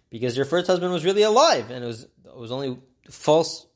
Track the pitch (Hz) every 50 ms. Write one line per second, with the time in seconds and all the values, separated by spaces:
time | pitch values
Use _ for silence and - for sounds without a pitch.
0 | _ _ 117 113 123 123 117 135 135 - 165 180 175 - 185 170 180 180 180 170
1 | 147 185 196 208 208 214 214 254 311 330 254 139 107 104 123 127 120 120 117 110
2 | - - _ _ _ - - 131 117 110 123 135 139 131 127 - - _ _ _
3 | _ - - - - - 151 - 120 - - - - _ _